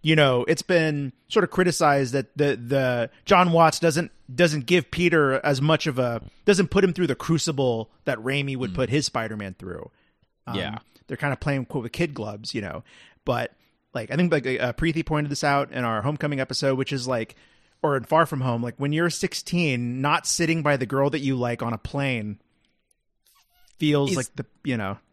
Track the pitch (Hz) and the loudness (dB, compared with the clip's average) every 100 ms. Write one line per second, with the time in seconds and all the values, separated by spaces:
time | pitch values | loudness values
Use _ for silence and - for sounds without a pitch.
0 | 151 156 139 127 123 160 - 175 160 147 | 4 4 6 4 2 -2 2 2 2 -2
1 | 139 - _ 220 180 - 180 - 156 139 | -6 -10 _ 0 2 2 0 4 2 4
2 | 131 135 - - 143 127 117 139 131 123 | 2 -2 -4 0 0 0 -2 0 0 0
3 | 113 _ - 190 180 165 160 - 165 151 | -4 _ 4 6 6 6 6 6 2 2
4 | - - - 123 170 151 120 180 143 - | -4 -10 -14 2 2 2 2 2 2 0
5 | 175 170 143 131 147 135 147 156 160 127 | 2 4 4 2 0 2 2 2 0 -2
6 | 123 117 - _ - 190 185 190 196 170 | -2 -4 -10 _ 2 4 4 4 2 2
7 | 170 131 - 165 - 139 131 113 110 _ | -2 -2 0 0 0 0 0 -2 -6 _
8 | - 120 117 139 139 131 123 90 123 139 | -6 -6 -4 -4 -4 -4 -6 -4 0 0
9 | - 123 110 107 101 92 92 82 - _ | 0 -4 -6 -8 -10 -12 -12 -12 -14 _
10 | _ _ _ _ - 101 80 - _ _ | _ _ _ _ -10 -8 -6 -8 _ _
11 | _ - 147 131 - 135 123 147 117 - | _ -6 -4 -4 -2 -4 -4 -6 -6 -4
12 | 175 135 104 104 110 - 101 78 - - | -4 -4 -10 -10 -8 -8 -8 -10 -14 -20
13 | - _ - 120 117 _ _ _ _ - | -20 _ -4 -2 -4 _ _ _ _ -10
14 | 107 143 180 160 127 127 123 117 165 160 | -4 0 2 2 0 -2 -2 -2 -2 -2
15 | 156 156 147 143 147 139 139 127 120 110 | -2 -2 -2 -2 0 0 -2 -4 -4 -2
16 | - 151 151 143 131 - 139 131 131 135 | -2 -4 -4 -4 -4 -2 -2 0 -2 -4
17 | 123 123 113 - _ _ _ _ 151 139 | -4 -4 -4 -12 _ _ _ _ -2 -2
18 | 113 156 165 143 127 117 120 - 139 151 | 2 2 2 0 -2 -2 -4 -4 -2 0
19 | 170 - - - - 175 165 123 120 127 | 0 -2 -4 -6 -4 0 0 0 -2 -2
20 | 143 160 - - 165 165 147 139 120 135 | 0 0 0 -2 0 0 0 0 0 0
21 | 139 151 139 131 120 120 117 98 - 143 | 0 0 -2 -2 -2 -4 -6 -6 -6 -4
22 | 139 123 104 101 _ _ _ _ _ _ | -2 -4 -6 -10 _ _ _ _ _ _
23 | _ _ _ _ _ _ _ - 156 147 | _ _ _ _ _ _ _ -2 2 2
24 | 139 175 123 - 120 _ 143 120 98 101 | 2 0 -2 -8 -12 _ -4 -4 -4 -6
25 | _ | _